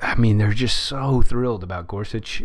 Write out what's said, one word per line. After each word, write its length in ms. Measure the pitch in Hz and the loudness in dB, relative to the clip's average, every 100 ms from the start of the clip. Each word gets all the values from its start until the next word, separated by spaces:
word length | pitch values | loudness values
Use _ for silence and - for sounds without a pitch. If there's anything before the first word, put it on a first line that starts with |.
I 140 | - - | -2 2
mean, 220 | 117 104 | 4 4
they're 160 | 107 | 2
just 260 | 107 123 - | 0 0 0
so 420 | - 139 135 131 | -2 -4 0 4
thrilled 420 | - 123 123 107 | 4 4 0 -2
about 240 | 90 90 87 | -6 -10 -8
Gorsuch 540 | 101 104 110 - - | -8 -6 -8 -6 -6